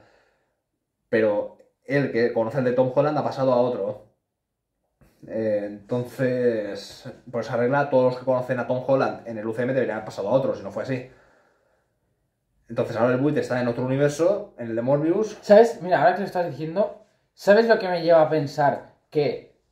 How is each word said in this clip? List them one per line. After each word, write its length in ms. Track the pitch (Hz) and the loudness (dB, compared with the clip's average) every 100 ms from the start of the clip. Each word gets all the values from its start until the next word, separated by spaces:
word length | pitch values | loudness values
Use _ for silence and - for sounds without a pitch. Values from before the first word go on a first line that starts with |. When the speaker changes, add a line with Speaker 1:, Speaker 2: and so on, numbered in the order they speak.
| _ _ _ _ _ _ _ _ _ _ _ | _ _ _ _ _ _ _ _ _ _ _
Speaker 1:
Pero 480 | 113 107 104 - - _ _ | 0 2 0 -4 -12 _ _
él, 300 | - 143 127 | -4 -2 0
que 180 | 117 120 | 0 0
conoce 280 | 117 113 135 | 0 -2 -2
el 40 | |
de 80 | 123 | 0
Tom 180 | 123 127 - | 0 0 0
Holland, 220 | 151 147 | 0 0
ha 60 | |
pasado 280 | 131 - 131 | -4 -2 0
a 60 | 120 | 2
otro. 480 | 123 95 101 107 - _ _ _ _ _ _ _ _ _ _ _ - | 0 -2 -6 -10 -16 _ _ _ _ _ _ _ _ _ _ _ -10
Eh, 360 | 110 110 104 101 | -4 -2 -2 -4
entonces, 1400 | 104 - 123 120 - 127 127 123 110 101 98 - - 131 - - | -10 -6 -6 -4 -4 -2 0 0 0 -4 -8 -14 -18 -18 -18 -10
por 120 | 120 | -8
esa 160 | 110 117 | -4 -2
regla, 320 | 123 143 - | 0 0 2
todos 240 | 131 127 | 2 2
los 60 | 127 | 0
que 60 | - | -2
conocen 340 | 127 - 123 | -2 -2 -4
a 80 | 117 | -4
Tom 140 | 127 - | -4 0
Holland 400 | 135 113 107 117 | 2 0 -4 -10
en 100 | 110 | -8
el 80 | 113 | -6
U 80 | |
C 100 | 110 | -4
M 100 | 123 | -2
deberían 240 | 131 110 107 | 0 -2 -4
haber 80 | - | -8
pasado 240 | - 101 | -8 0
a 20 | |
otro, 240 | 135 110 98 | 0 0 -6
si 80 | |
no 80 | 98 | -8
fue 120 | 110 | -8
así. 280 | 123 127 - - _ _ _ _ _ _ _ _ _ _ _ _ _ _ - | -6 -6 -8 -20 _ _ _ _ _ _ _ _ _ _ _ _ _ _ -8
Entonces 280 | 113 113 110 | -6 -4 0
ahora 180 | 123 | 0
el 80 | 127 | 2
buitre 200 | 147 147 | 0 -2
está 200 | - 123 | -2 -2
en 60 | 120 | -2
otro 180 | 120 127 | -2 -2
universo, 680 | 135 147 151 170 202 - - | 0 0 2 0 0 -6 -12
en 120 | 117 | -8
el 60 | 113 | -4
de 60 | |
Morbius. 560 | 123 147 160 196 214 - | 0 0 0 0 -2 -2
Speaker 2:
¿Sabes? 400 | - 208 233 190 | 6 8 8 2
Mira, 160 | 180 151 | 0 2
ahora 140 | 165 185 | 4 2
que 60 | |
lo 40 | 180 | -2
estás 240 | 180 170 | -4 -4
diciendo, 560 | 131 156 180 214 - _ _ _ - | -6 -6 -4 -4 -6 _ _ _ -2
¿sabes 320 | 190 208 226 | 4 6 6
lo 100 | 220 | 2
que 100 | 185 | 0
me 140 | 175 | 0
lleva 220 | 165 165 | 4 6
a 60 | 151 | 6
pensar 640 | 156 139 151 143 - - _ _ | 2 -2 0 0 0 -6 _ _
que, 440 | 151 139 - - _ _ | -2 0 -2 -10 _ _